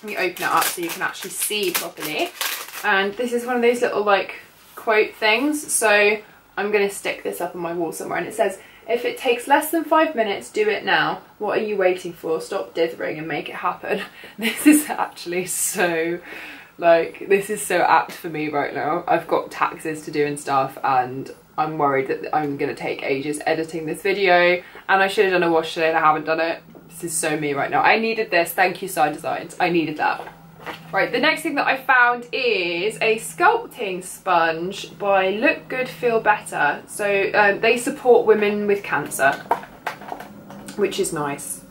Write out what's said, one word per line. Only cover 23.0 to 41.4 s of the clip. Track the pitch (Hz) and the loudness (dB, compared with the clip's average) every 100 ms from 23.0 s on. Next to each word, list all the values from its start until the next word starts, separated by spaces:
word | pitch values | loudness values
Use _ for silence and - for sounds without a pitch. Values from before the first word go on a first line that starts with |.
ages | - 135 143 147 | -2 -2 -2 -4
editing | - 160 160 170 | -2 -2 -2 -6
this | 156 160 | -6 -4
video, | 196 190 190 175 175 175 - - - | -2 2 4 6 6 2 -4 -14 0
and | 190 | 2
I | 190 | 4
should | 208 190 | 4 4
have | |
done | 180 | 4
a | 170 | 4
wash | 165 160 | 2 0
today | 175 160 | 0 2
and | 160 | 4
I | |
haven't | 156 156 | 4 2
done | 156 160 | 0 -2
it. | 165 - - - - | -2 -4 -10 -20 -20
This | - | -12
is | 170 | -6
so | - 160 151 | -2 -2 -2
me | 147 | -2
right | 139 127 | -2 0
now. | 139 | 2
I | - 214 | 4 4
needed | 226 226 214 | 2 -2 0
this. | 175 170 | 0 0
Thank | - 185 180 | 2 0 0
you, | 185 | -6
Sai | - 151 | 0 0
Designs. | 151 - 151 - - | 0 -6 -6 -8 -2
I | 180 | 2
needed | 170 160 156 | 2 0 -2
that. | - - - - - - - - - | -2 -2 -8 -18 -20 -18 -16 -14 -4
Right, | 190 - | -2 0
the | 277 | 2
next | 302 311 | 0 0
thing | 330 285 | -2 -2
that | - | 0
I | 262 | -2
found | - 262 240 247 240 | 4 6 6 2 -4
is | 233 247 202 175 170 202 220 | -2 0 0 0 -2 -2 0
a | 220 220 | 0 0
sculpting | - - 392 466 - - 208 180 | -4 2 4 4 -2 -8 -6 -6
sponge | 180 - 190 170 165 160 180 196 - - | -10 -8 2 4 4 0 -4 -6 -12 -4
by | 202 196 190 | 2 4 4
Look | 208 294 - - | 2 2 0 -6
Good, | 180 247 | -6 -6
Feel | - 240 226 | -2 0 2
Better. | 220 208 - 170 147 180 - | 2 0 -2 0 0 0 -10
So, | - 202 202 180 | -4 0 0 2
um, | - 208 196 | 4 4 4
they | 226 247 | 2 2
support | 285 - 240 233 208 | -2 0 6 6 8
women | 214 208 208 208 | 4 4 0 0
with | 202 | 0
cancer, | - 139 147 - 135 - - - - - - - - - - - - - - - | 0 -4 -4 2 2 2 -4 -4 -4 -10 -10 -10 -14 -14 -14 -18 -18 -18 -14 -2
which | 196 - | 0 0
is | 190 | -2
nice. | 160 147 143 | -2 -4 -6